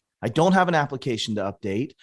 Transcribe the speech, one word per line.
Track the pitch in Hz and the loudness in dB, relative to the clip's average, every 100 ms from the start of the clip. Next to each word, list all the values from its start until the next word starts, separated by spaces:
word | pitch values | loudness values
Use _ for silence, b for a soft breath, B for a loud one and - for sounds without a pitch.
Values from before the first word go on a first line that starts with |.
| _ - | _ -8
I | 113 | -4
don't | 151 175 | 2 4
have | 190 180 | 4 4
an | |
application | 160 143 131 139 110 - 104 | 2 0 -4 -4 -4 -4 -4
to | |
update. | 98 - 101 101 151 _ | -4 -6 -4 -4 -4 _